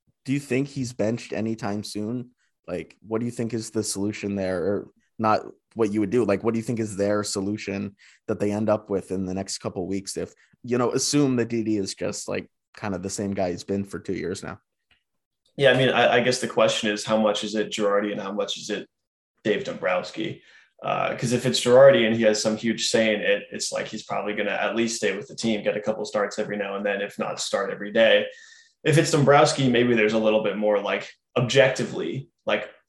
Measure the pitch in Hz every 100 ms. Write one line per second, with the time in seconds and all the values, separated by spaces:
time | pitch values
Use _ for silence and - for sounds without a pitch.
0 | _ _ - 139 - 123 143 139 123 123
1 | 104 120 - 85 110 113 107 104 101 104
2 | 107 123 120 _ _ _ - 87 - _
3 | 104 110 120 120 113 117 113 110 104 98
4 | 104 104 101 101 92 92 87 101 - _
5 | _ - 110 107 - - _ 110 107 107
6 | 98 120 101 95 107 113 110 113 107 95
7 | 101 104 104 101 98 107 - 98 101 -
8 | _ _ - 104 104 104 107 104 - 98
9 | - 95 92 95 98 - 113 98 87 98
10 | 95 85 - _ _ _ 120 120 120 131
11 | - 147 139 120 117 117 107 104 98 -
12 | 95 - - 98 - _ _ - 107 90
13 | 95 - 98 98 90 90 - 98 98 87
14 | - 87 85 98 - 101 _ _ _ _
15 | _ _ _ _ _ - 135 127 127 120
16 | 120 123 120 120 113 117 110 - 107 104
17 | - 110 107 101 104 107 - 110 101 101
18 | 104 104 98 104 98 - - 98 - _
19 | _ _ _ _ 110 98 90 78 92 90
20 | - - - - _ - _ - - 50
21 | - - 117 120 127 - 123 127 139 117
22 | 110 113 110 104 110 107 113 110 - 113
23 | 110 104 92 101 - 110 - 104 101 107
24 | - 101 101 104 101 - 104 110 113 -
25 | 104 101 - - 113 104 104 104 110 107
26 | 104 107 101 - 104 104 98 101 101 98
27 | 101 - 104 - - 101 95 95 101 113
28 | 113 104 - - - - _ _ 160 147
29 | - 151 131 147 151 - 131 120 123 113
30 | 107 113 107 107 104 98 107 104 98 101
31 | - - _ 127 120 135 131 123 107 -
32 | 85 135 - _ - 107 - -